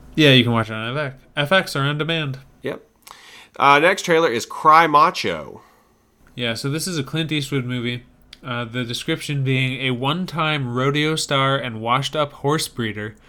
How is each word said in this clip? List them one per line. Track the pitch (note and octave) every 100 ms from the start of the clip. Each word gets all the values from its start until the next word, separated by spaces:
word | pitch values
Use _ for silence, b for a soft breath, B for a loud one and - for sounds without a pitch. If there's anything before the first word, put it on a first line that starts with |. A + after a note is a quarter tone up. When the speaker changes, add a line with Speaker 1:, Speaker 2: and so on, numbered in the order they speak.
| -
Speaker 1:
Yeah, | - D3+
you | C3
can | A#2+
watch | A#2 A2+
it |
on | A2 A2+ C3+
F | C#3+
X. | C3 _
F | - D3
X | F#3+ -
or | D3
on | C#3 D3
demand. | D#3 E3 D3 C3 - _
Speaker 2:
Yep. | C3 - - _ B B B B B -
Uh, | C#3 C#3+
next | E3+ G3
trailer | - E3 E3
is | A#2
Cry | - - D#3+ D#3+ E3
Macho. | D3 E3 F3+ G#2+ D#2+ C#2 - b b b b _ _ _
Speaker 1:
Yeah, | - A#2+
so | A2+ C#3
this | D3+ D#3
is | E3
a |
Clint | C3+ D#3+ D#3+
Eastwood | D3+ C#3 C#3
movie. | B2 B2 A#2+ A#2+ - _ _ -
Uh, | - A#2+ A#2
the | B2
description | A#2+ A#2+ - D#3 - C#3+
being, | C3 C3 C3 B2+
"A | C3
one-time | A#2+ C3+ E3+ F#3 D3+ D#3 D3+ B2+
rodeo | A#2+ C3+ D3 D3+ D#3
star | - C#3 C3+ C3+
and | B2+ A2
washed-up | A2+ B2+ C3+ D#3 C#3+
horse | - C#3 D3+ -
breeder | - A2+ G#2 G#2 -